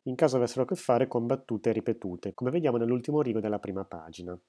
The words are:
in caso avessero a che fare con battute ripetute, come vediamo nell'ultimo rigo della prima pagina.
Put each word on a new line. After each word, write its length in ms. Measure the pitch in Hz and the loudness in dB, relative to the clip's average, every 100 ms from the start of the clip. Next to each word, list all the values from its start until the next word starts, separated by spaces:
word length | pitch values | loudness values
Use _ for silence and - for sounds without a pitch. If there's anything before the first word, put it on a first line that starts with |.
in 120 | 135 123 | -6 2
caso 200 | 151 127 | 4 4
avessero 280 | 120 131 | 2 0
a 20 | 123 | -2
che 80 | 185 | 0
fare 320 | - 120 131 | 2 4 4
con 180 | 120 117 | 0 0
battute 460 | 135 - 107 117 | -2 -2 -2 0
ripetute, 640 | 107 120 110 95 90 98 - | 0 0 -4 -6 -6 -8 -4
come 160 | 127 | -2
vediamo 260 | 170 151 117 | 2 2 2
nell'ultimo 440 | 117 123 135 151 | 2 0 0 0
rigo 180 | 131 110 | 2 0
della 180 | 107 104 | -2 -2
prima 260 | 104 95 95 | -4 -6 -8
pagina. 520 | 85 82 85 90 90 | -12 -14 -14 -12 -12